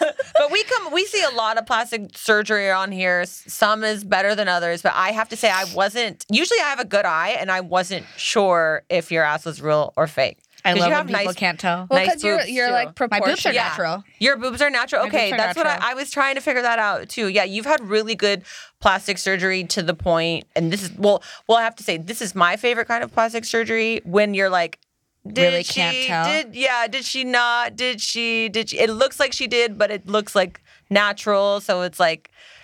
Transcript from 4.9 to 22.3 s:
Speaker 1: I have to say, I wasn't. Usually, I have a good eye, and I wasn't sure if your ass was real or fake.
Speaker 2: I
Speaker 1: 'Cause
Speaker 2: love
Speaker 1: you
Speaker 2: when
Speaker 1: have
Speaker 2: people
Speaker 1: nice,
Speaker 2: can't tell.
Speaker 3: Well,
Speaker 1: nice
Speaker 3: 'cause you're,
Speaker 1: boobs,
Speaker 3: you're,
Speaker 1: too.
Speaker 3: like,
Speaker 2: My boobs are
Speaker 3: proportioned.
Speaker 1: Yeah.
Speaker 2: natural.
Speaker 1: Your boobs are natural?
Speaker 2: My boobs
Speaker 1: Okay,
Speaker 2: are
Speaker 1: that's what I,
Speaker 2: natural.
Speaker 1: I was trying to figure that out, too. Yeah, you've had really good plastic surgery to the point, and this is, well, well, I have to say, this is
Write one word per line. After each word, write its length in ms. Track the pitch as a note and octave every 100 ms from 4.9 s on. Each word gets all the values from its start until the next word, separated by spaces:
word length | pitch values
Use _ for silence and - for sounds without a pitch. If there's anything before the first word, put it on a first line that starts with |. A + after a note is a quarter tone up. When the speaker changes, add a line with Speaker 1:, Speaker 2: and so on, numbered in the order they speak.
| -
Speaker 1:
I 160 | F#3+
have 160 | A3 A3
to 80 | A3+
say, 120 | A3
I 140 | F#3 F#3+
wasn't. 520 | F3+ G3+ A3 A3+ - -
Usually, 300 | A3 E4+ A4+
I 100 | D4
have 100 | C4
a 40 | A#3
good 200 | G3+ G3
eye, 320 | D#3+ F3+ A#3
and 100 | F#3
I 120 | F#3
wasn't 440 | F3+ F3+ F3+ F3+ - -
sure 680 | - A3+ G3 E3+ D#3+ D#3 -
if 220 | F3 D#3+
your 100 | E3
ass 220 | D3+ D3+ E3
was 160 | D3
real 320 | D3 D3+ C#3+ -
or 120 | D3+
fake. 300 | C#3+ C3+ - _ _
Speaker 2:
I 100 | F3+
Speaker 1:
'Cause 80 | F3
Speaker 2:
love 60 | F3
Speaker 1:
you 20 |
Speaker 2:
when 60 | G3
Speaker 1:
have 80 | F#3
Speaker 2:
people 160 | G3+ G3+
Speaker 1:
nice, 100 | F3
Speaker 2:
can't 240 | F#3 E3
tell. 280 | F#3 F3 F#3
Speaker 3:
Well, 100 | A3+
Speaker 1:
nice 100 | F#3+
Speaker 3:
'cause 120 | F3
you're, 140 | G#3 E4
Speaker 1:
boobs, 120 | G#3+
Speaker 3:
you're, 160 | B3+ B3
Speaker 1:
too. 60 |
Speaker 3:
like, 140 | B3 D#3
Speaker 2:
My 40 |
boobs 100 | -
are 60 | A#3 G#3+
Speaker 3:
proportioned. 380 | G#3 F4+ F4 A#3
Speaker 1:
Yeah. 80 |
Speaker 2:
natural. 400 | F3+ D#3+ E3 F#3 - -
Speaker 1:
Your 180 | B3 C4+
boobs 240 | B3+ B3
are 80 | C#4+
natural? 320 | B3+ B3+ C#4+ A#3+
Speaker 2:
My 40 |
boobs 60 | D4
Speaker 1:
Okay, 160 | G#3
Speaker 2:
are 60 | A3+
Speaker 1:
that's 200 | A3+ D#4
what 80 | D#4
I, 40 |
Speaker 2:
natural. 160 | C#4+ A#3
Speaker 1:
I 40 | B3+
was 160 | C#4
trying 240 | C#4+ C4+ C4+
to 60 |
figure 200 | D4 B3+
that 160 | A#3+ A#3
out, 320 | G#3 F3+ -
too. 200 | - G3+
Yeah, 160 | G3+ F#3+
you've 200 | G3+ B3
had 160 | D4+
really 320 | G#3 G#3+ A3
good 300 | G#3 G3+ G3+ - - - _
plastic 380 | G#3 F#3 - F3+
surgery 460 | G3 F#3+ F#3+ F#3+
to 180 | F3 -
the 140 | E3 E3+
point, 500 | F3+ E3 E3 E3 - -
and 160 | E3
this 120 | G3+
is, 80 | F#3 -
well, 240 | G3+ G3+ - - -
well, 100 | A#3
I 60 |
have 120 | A3+ A3+
to 60 |
say, 140 | - E3
this 240 | E3+ A3+
is 140 | G3+